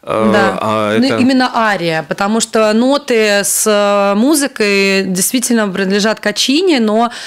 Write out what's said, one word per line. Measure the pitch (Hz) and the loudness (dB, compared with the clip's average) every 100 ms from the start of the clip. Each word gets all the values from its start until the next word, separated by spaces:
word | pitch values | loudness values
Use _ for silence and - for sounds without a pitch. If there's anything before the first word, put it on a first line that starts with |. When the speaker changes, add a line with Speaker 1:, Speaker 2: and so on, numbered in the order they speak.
Speaker 1:
э, | - 110 110 | -4 0 2
Speaker 2:
Да. | 107 98 95 | 2 0 -2
Speaker 1:
а | 110 110 107 107 | -2 0 0 0
Speaker 2:
Ну, | |
Speaker 1:
это | 262 247 | 0 2
Speaker 2:
именно | 254 254 247 247 | 2 2 0 0
ария, | 220 190 170 160 156 | -2 -2 -2 -4 -6
потому | - 202 226 | -4 -2 -2
что | 220 220 214 | -2 0 2
ноты | 220 254 285 285 226 214 202 | 2 2 0 0 0 2 0
с, | 196 - 214 | 0 -2 0
э, | 208 202 202 202 202 | 2 2 2 2 2
музыкой | 254 311 277 - 208 196 196 196 190 | 2 2 -2 -2 0 2 2 0 -2
действительно | 185 196 254 - 233 208 | -2 -2 -2 0 0 0
принадлежат | 180 190 202 214 214 | -2 -2 0 0 -2
Качини, | 208 208 - 285 381 277 | -4 -2 0 0 2 2
но | 214 214 233 - | 2 2 0 -4